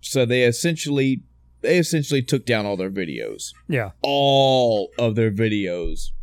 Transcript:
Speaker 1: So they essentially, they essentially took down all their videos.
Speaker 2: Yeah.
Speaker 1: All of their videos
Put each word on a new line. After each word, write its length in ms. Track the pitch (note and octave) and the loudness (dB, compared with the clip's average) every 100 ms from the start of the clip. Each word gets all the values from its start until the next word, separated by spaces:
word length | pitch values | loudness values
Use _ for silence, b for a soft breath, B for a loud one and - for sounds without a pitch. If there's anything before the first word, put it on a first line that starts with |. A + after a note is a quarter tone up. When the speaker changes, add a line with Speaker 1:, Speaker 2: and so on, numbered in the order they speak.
Speaker 1:
So 240 | - C#3 A#2+ | -4 0 2
they 180 | B2+ | 4
essentially, 760 | B2 A#2 E3+ D#3+ D3 C#3+ C3+ C3 - _ _ _ | 2 2 -2 -2 -2 0 0 0 -6 _ _ _
they 160 | A#2+ F3+ | 0 2
essentially 440 | E3 D#3+ C#3+ C#3+ | 2 -2 0 -2
took 220 | B2+ C3+ B2+ | 0 -4 0
down 200 | A2+ G#2 | -2 -2
all 120 | G2 | -4
their 140 | F#2 | -4
videos. 600 | G2 F2 B1+ G#1+ G1+ - - _ | -4 -6 -6 -8 -10 -14 -18 _
Speaker 2:
Yeah. 240 | C#3+ G#2 - | -4 -4 -4
Speaker 1:
All 880 | C#3 C#3 C#3 C#3 C3+ C3 A#2+ G#2+ F#2+ - | -2 2 4 4 4 4 4 2 -2 -2
of 180 | A#2+ A2 | 0 2
their 160 | A2 | 0
videos 800 | G2+ A2+ G#2 F#2+ F2 E2+ D#2+ - - | 2 0 0 -2 -4 -4 -4 -4 -6